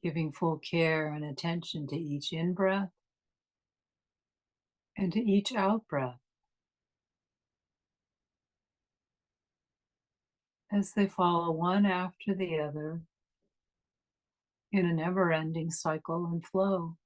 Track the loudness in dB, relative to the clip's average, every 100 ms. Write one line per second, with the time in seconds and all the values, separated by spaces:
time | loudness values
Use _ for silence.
0 | -4 -2 -4 0 -2 -2 -4 0 2 2
1 | 0 -4 -6 -4 -4 -4 -6 -8 -6 -6
2 | -4 -4 -4 -2 -2 2 2 2 -2 _
3 | _ _ _ _ _ _ _ _ _ _
4 | _ _ _ _ _ _ _ _ _ -4
5 | 0 0 4 4 2 0 2 0 0 -2
6 | -2 -6 _ _ _ _ _ _ _ _
7 | _ _ _ _ _ _ _ _ _ _
8 | _ _ _ _ _ _ _ _ _ _
9 | _ _ _ _ _ _ _ _ _ _
10 | _ _ _ _ _ _ _ 0 0 2
11 | 0 2 2 2 0 0 2 4 4 2
12 | -2 -6 -4 -2 -2 -2 -2 -4 -6 -8
13 | -10 _ _ _ _ _ _ _ _ _
14 | _ _ _ _ _ _ _ 2 4 2
15 | 2 2 2 2 0 -4 -4 -2 -2 -2
16 | -2 -4 -2 -4 -2 0 2 2 -2 -10